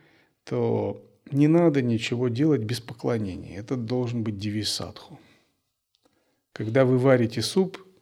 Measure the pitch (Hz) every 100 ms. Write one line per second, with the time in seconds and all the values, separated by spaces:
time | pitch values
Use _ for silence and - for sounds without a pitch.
0 | _ _ _ _ - 127 117 110 101 101
1 | - _ - 139 151 165 170 143 123 113
2 | - 120 123 117 156 135 110 120 - -
3 | 135 117 101 87 80 87 117 127 113 127
4 | 120 120 110 98 104 104 101 - 87 -
5 | - 151 - _ _ _ _ _ _ _
6 | _ _ _ _ _ - 110 123 127 131
7 | 131 127 113 - 110 185 185 - - _